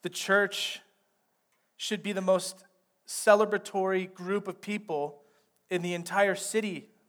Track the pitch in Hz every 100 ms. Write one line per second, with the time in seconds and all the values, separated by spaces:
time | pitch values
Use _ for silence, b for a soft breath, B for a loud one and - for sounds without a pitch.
0 | 180 - - 196 202 - - - _ _
1 | _ _ _ _ _ _ _ _ - 208
2 | 185 190 190 190 180 - - _ _ _
3 | - - - 208 214 208 208 196 190 190
4 | 185 185 180 202 190 185 - 208 208 151
5 | 147 147 b b b _ _ 180 175 175
6 | 170 190 202 190 - 220 214 160 - _